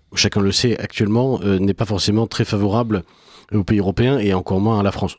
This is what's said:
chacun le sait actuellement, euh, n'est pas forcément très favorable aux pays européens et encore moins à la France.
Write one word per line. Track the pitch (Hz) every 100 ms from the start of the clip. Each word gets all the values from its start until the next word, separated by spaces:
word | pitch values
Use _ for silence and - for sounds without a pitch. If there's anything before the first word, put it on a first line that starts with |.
| _
chacun | - 101 104
le | 98
sait | - 123 107
actuellement, | - - 104 113 131 113
euh, | 101 95
n'est | 98
pas | 92
forcément | 107 98 - 107 113
très | -
favorable | 113 104 101 110 117 101 - _ - - -
aux | 104
pays | 92 107
européens | 95 95 123 139
et | 101
encore | 92 - 95
moins | 107 107
à |
la | 98
France. | - 95